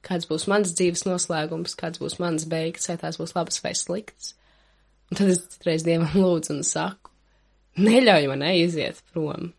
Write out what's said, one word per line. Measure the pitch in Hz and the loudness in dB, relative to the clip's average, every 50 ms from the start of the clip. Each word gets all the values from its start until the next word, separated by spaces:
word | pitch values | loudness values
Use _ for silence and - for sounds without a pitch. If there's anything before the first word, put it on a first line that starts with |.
| - | -6
kāds | - 190 170 170 - | -4 -4 -4 -2 -4
būs | 156 156 - 202 | -4 -4 0 2
mans | 196 208 208 180 170 | 2 2 2 0 0
dzīves | - 185 175 175 - - | 0 0 0 0 -2 -2
noslēgums, | 196 185 175 - - 175 156 151 160 165 165 170 - - | -2 -2 -2 -2 -2 -2 -4 -2 -4 -6 -6 -8 -8 -8
kāds | - - 165 165 - | -8 -8 -8 -8 -8
būs | - 165 - - | -8 -8 -6 -4
mans | 175 175 160 156 160 160 | -2 -2 -2 -2 -4 -4
beigas, | 165 160 160 165 170 - - - | -4 -2 -2 -4 -6 -6 -6 -6
vai | 170 170 | -6 -6
tās | - 160 165 - | -6 -8 -8 -8
būs | 165 170 - | -10 -6 -4
labas | 180 165 - - - - | -4 -4 -4 -6 -6 -6
vai | - - | -6 -4
sliktas. | - - - 170 214 214 - _ _ - - - _ _ _ _ _ _ _ _ _ _ _ _ _ _ _ | -4 -6 -4 -6 -8 -8 -12 _ _ -18 -18 -18 _ _ _ _ _ _ _ _ _ _ _ _ _ _ _
Un | 180 175 | -2 0
tad | 202 190 180 | 2 2 2
es | 175 - - - | 2 -2 -8 -20
citreiz | - - 175 160 160 160 | -6 -2 -2 -2 0 2
Dievam | 170 165 165 170 151 151 | 2 2 2 2 2 4
<laughs> | 196 190 | 4 4
lūdzu | 185 175 160 156 - 151 | 4 4 2 0 -4 -6
un | 139 160 | -4 -4
saku, | - - 156 160 190 196 _ _ - _ _ _ _ _ _ _ _ _ _ _ _ _ | -2 -2 -2 -4 -4 -6 _ _ -20 _ _ _ _ _ _ _ _ _ _ _ _ _
"Neļauj | - 196 220 226 254 262 226 190 160 143 135 | 4 4 6 8 8 8 8 6 6 6 2
man | 135 135 143 165 | -2 -2 -2 2
aiziet | 190 175 170 175 165 156 - - - - _ _ | 2 4 2 2 0 -2 -4 -6 -8 -12 _ _
prom. | _ 170 156 147 - - - 175 - | _ -6 -4 -4 -6 -8 -10 -12 -12